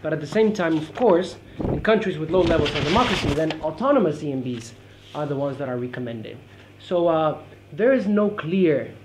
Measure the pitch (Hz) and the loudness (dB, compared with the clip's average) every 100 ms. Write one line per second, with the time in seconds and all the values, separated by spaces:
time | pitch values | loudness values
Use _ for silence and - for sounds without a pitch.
0 | 156 151 151 220 220 208 170 160 156 - | -4 -6 -2 2 2 2 0 0 -2 0
1 | 247 170 185 - - - - - - 220 | 4 4 2 -10 -16 -8 -4 -2 2 2
2 | 214 151 156 185 170 160 147 151 143 208 | 2 -4 0 2 4 2 2 -2 2 2
3 | 247 185 139 143 160 156 156 165 262 285 | 2 0 0 0 -2 -2 -6 -2 2 4
4 | 175 147 147 131 127 120 - - - - | 2 -2 -4 -4 -4 -8 -10 -20 -20 -20
5 | - 147 147 139 143 131 135 123 123 127 | -14 -8 -4 -4 -4 -4 -6 -4 -6 -6
6 | 120 113 107 110 - - - - - 175 | -8 -8 -12 -14 -20 -20 -20 -20 -2 2
7 | 170 160 156 - - - - 147 233 262 | 2 2 0 -2 -12 -20 -16 0 2 2
8 | 202 208 208 208 156 190 175 135 113 - | 2 2 2 -2 -2 2 4 2 -2 -14